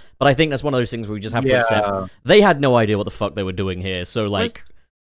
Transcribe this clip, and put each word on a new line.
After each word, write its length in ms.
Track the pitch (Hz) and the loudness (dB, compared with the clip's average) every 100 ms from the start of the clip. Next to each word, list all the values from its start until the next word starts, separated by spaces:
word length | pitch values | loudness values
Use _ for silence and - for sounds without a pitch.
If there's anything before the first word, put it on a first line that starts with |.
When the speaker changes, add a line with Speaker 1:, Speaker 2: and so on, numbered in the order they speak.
| - - | -20 0
Speaker 1:
But 80 | 139 | 2
I 60 | |
think 160 | 131 160 | 4 2
that's 120 | 135 | 0
one 100 | 147 | -2
of 40 | 131 | -2
those 140 | 120 | -2
things 160 | 117 107 | -4 -8
where 60 | |
we 60 | 107 | -8
just 140 | 107 | -6
have 100 | 117 | -2
to 80 | 131 127 | 2 2
accept 300 | 117 107 104 | 2 0 0
Speaker 2:
Yeah. 180 | 98 95 - | -4 -8 -6
Speaker 1:
they 160 | - 175 | 4 6
had 200 | 202 151 | 6 4
no 160 | 143 120 | 2 2
idea 200 | 107 104 | 2 0
what 60 | |
the 60 | - | -4
fuck 240 | - 101 | -6 -6
they 80 | 80 | -4
were 80 | 95 | -6
doing 280 | 92 95 90 | -4 -4 -4
here, 240 | 92 92 | -6 -6
so, 180 | 87 - | -6 -4
Speaker 3:
Was, 80 | 95 | -2
Speaker 1:
like 340 | 101 233 - - - _ _ _ | -2 -2 -6 -16 -20 _ _ _